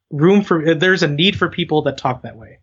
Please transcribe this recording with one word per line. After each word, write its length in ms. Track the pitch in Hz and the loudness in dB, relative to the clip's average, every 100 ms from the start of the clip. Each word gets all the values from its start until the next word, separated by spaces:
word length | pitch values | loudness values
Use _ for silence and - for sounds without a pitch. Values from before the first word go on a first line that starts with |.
| _ | _
room 320 | 147 165 202 | 0 2 4
for, 320 | 196 170 156 160 | 2 0 0 2
there's 260 | 185 185 | 2 2
a 40 | 165 | 0
need 300 | 147 185 202 | 0 0 0
for 120 | 175 | -4
people 340 | - 170 151 | -2 -2 -2
that 140 | 143 135 | -2 -4
talk 240 | 139 123 | -6 -6
that 140 | 117 110 | -10 -20
way, 220 | 113 - | -20 -20